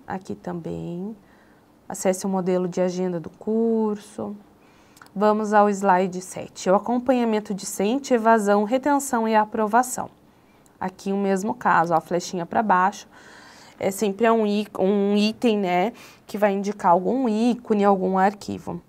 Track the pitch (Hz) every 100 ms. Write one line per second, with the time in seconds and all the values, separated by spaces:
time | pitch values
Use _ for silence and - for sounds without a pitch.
0 | - 190 190 208 - 175 165 170 165 175
1 | 202 220 _ _ _ _ _ _ - 190
2 | 196 185 196 190 180 180 180 175 180 180
3 | 185 175 160 - - 220 226 226 220 208
4 | - - 208 208 - _ _ _ _ -
5 | - 190 214 214 214 214 208 196 196 180
6 | 190 180 180 - - - 185 196 208 247
7 | 247 247 233 214 214 196 - - 202 269
8 | 277 247 220 226 202 208 208 262 277 285
9 | 285 233 220 220 214 214 214 226 247 -
10 | 123 _ _ _ _ _ _ - 185 -
11 | 196 196 196 190 202 247 214 180 170 160
12 | - 175 - 185 170 220 220 185 190 -
13 | - - - - - - - - 190 196
14 | 214 196 226 226 214 208 208 - 190 202
15 | 202 208 214 220 240 214 190 180 202 240
16 | - - - 208 208 196 202 208 190 175
17 | 180 247 254 214 240 240 - 214 202 196
18 | 185 190 196 202 - 190 180 175